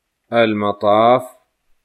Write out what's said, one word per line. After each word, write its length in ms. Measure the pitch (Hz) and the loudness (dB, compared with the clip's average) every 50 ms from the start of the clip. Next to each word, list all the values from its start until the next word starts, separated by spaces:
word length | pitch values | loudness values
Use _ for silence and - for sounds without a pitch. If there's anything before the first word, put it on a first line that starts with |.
| _ _ _ _ _ _ 113 | _ _ _ _ _ _ -2
المطاف 920 | 117 117 110 107 104 104 104 101 - - 104 104 107 113 120 127 131 131 - _ _ _ _ _ _ _ _ _ _ | -2 0 0 -2 -4 -4 -6 -6 -2 -2 0 2 2 2 2 2 0 -2 -10 _ _ _ _ _ _ _ _ _ _